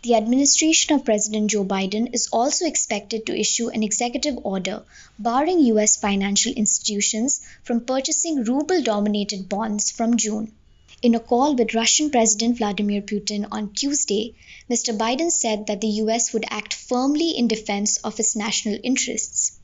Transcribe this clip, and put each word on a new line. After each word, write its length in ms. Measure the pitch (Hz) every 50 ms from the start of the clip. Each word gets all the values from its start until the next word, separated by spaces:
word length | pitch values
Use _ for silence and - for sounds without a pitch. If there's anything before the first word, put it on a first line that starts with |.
| -
The 120 | 233 233
administration 800 | 220 214 220 247 269 285 277 - - 320 311 320 320 - - 311
of 80 | 277 -
President 460 | - 214 208 208 214 214 214 214 214
Joe 140 | 220 208 196
Biden 440 | 190 196 190 196 190 202 214 233 254 -
is 140 | - - -
also 340 | - 226 233 285 302 - 370 320
expected 580 | 302 - - - 220 202 202 - - 220 220
to 140 | - - - 214
issue 260 | 208 - - 233 233
an 120 | - 220
executive 560 | 214 214 - - 240 240 240 262 - 302 262 - -
order 400 | - 196 190 180 190 180 - - _ - - - - _ -
barring 440 | 208 233 233 262 294 320 370 349
U 180 | 302 240 220 208
S 160 | 214 214 -
financial 580 | - - 208 202 196 196 202 202 202 - 233 -
institutions 880 | - 214 185 - - - - 214 202 208 - - 214 226 277 - - - - - - -
from 160 | - 240 233 233 -
purchasing 520 | 262 269 262 285 320 - - 330 320 277 226
ruble-dominated 1040 | 214 247 277 302 302 370 359 254 233 214 208 208 208 208 208 202 202 - 196 190 -
bonds 400 | 202 196 220 220 208 208 - -
from 280 | - - 233 226 240 233
June. 340 | - 220 214 214 220 220 - _ _ _ - _ _ _ - _
In 140 | - 240 233
a 40 | 233 226 -
call 240 | 247 240 262 302 302
with 180 | 247 233 220 -
Russian 380 | 226 226 220 - - 302 302
President 480 | 285 240 226 214 208 208 226 233 247 240
Vladimir 420 | 226 208 202 196 208 208 202 202
Putin 460 | 202 - 214 208 208 - 208 208 202 208
on 200 | 208 214 214 202 -
Tuesday, 600 | - - 285 285 294 - - 202 208 214 240 - _ - - - - - _
Mister 240 | 240 233 - - 226
Biden 380 | 208 226 226 247 269 330 339
said 340 | 330 - - 233 214 208 214 214
that 140 | 208 202
the 140 | 214 220 208 208 220
U 80 | 214 226 233
S 160 | - - -
would 120 | 220 208 -
act 260 | - 214 208 - -
firmly 560 | - - - 254 247 254 269 294 302 330 339
in 160 | - - 240 226
defense 500 | 220 214 220 - 202 202 208 214 - - -
of 160 | 214 214 -
its 160 | 220 - -
national 420 | 226 208 226 - - - 220 202 - -
interests. 680 | - 262 247 - - - - - - - - - - - -